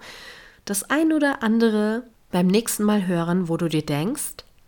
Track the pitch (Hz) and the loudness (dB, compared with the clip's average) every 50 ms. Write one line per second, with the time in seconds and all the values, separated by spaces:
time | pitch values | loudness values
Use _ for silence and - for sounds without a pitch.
0 | - - - - - - - - - - - _ - - 202 - - - 254 302 | -12 -18 -20 -20 -20 -20 -20 -20 -20 -20 -20 _ -10 -8 -6 -6 -4 -2 0 2
1 | 330 320 311 311 294 277 277 - 226 220 220 226 233 226 214 214 214 214 220 240 | 2 2 2 2 2 0 0 0 0 2 2 4 4 4 2 2 0 0 -2 -4
2 | 254 - _ _ _ _ - 180 180 180 190 220 233 - - - 208 208 214 208 | -6 -10 _ _ _ _ 0 2 4 4 4 2 2 0 -2 0 2 2 2 2
3 | 185 180 180 170 165 170 175 185 180 160 165 170 175 160 156 156 151 - 165 139 | 2 0 0 0 0 0 0 0 0 0 -2 -2 0 0 0 -2 -2 -2 -2 -2
4 | 156 214 285 - - - - - - _ _ _ - | -2 -2 -4 -6 -8 -10 -12 -14 -20 _ _ _ -20